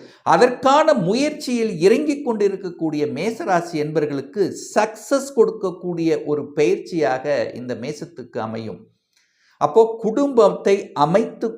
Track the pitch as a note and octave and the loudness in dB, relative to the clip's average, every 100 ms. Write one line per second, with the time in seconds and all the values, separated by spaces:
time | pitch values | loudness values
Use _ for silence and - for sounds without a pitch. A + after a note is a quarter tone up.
0 | - - - E3+ B3 B3 C4 C#4+ D#4 C#4 | -18 -10 0 4 4 4 4 4 4 2
1 | E3+ A#3 D4 D4 - A#3+ A3+ F3 F3+ B3+ | 2 0 0 -2 -4 -2 -2 2 4 4
2 | D4+ C#4 B3 A3 G3+ F#3+ F#3 - E3 D3+ | 2 -2 -4 0 0 -2 -10 -6 -4 -2
3 | C#3 B2+ F#3+ A#3 D#4+ F3 E3+ D#3+ D3+ D#3 | -4 -2 -4 -4 0 0 0 -4 -2 -2
4 | D3 C#3 C3 G#3 E3 A#2+ - A3+ A3 - | -2 -4 -6 -2 -2 -2 -4 -2 -2 -4
5 | - C#4 C4 - G#3+ - F#3+ E3+ F3+ E3+ | -2 -2 -2 2 2 2 -6 -6 -8 -2
6 | E3 D3+ - D3 - - D3+ G3+ - E3+ | 0 0 -2 -4 -4 0 2 2 -2 -2
7 | C#3+ C3 D3 C#3 A2 - B2 A2+ B2+ D#3 | 0 -2 -2 -2 -2 -6 -10 -8 -8 -10
8 | E3 - A#2 A#2+ A2 A2+ A2 F2 - _ | -12 -14 -12 -8 -8 -8 -10 -12 -18 _
9 | _ _ _ _ _ _ D3+ A3 A3 A3+ | _ _ _ _ _ _ 2 4 4 2
10 | G3 A3 C#4+ A#3+ G3+ F3 - G3+ - - | -2 0 2 4 4 4 0 0 0 0
11 | D3 G3 A#3+ - - | 2 2 0 -4 -8